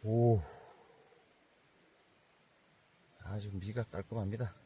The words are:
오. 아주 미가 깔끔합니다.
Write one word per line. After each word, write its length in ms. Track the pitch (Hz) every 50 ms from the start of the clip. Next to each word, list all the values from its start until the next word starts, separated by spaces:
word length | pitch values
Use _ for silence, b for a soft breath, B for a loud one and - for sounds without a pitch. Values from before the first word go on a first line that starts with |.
| -
오. 380 | 107 110 117 120 120 113 101 80 B B B B B B B B B B B B - - - _ _ _ _ _ _ _ _ _ _ _ _ _ _ _ _ _ _ _ _ _ _ _ _ _ _ _ _ _ _ _ _ _ _ _ _ _ _ _ -
아주 280 | 85 87 98 104 101 104
미가 320 | 98 95 90 101 110 120 113
깔끔합니다. 680 | - - 90 98 - 113 113 104 98 107 113 123 101 - - -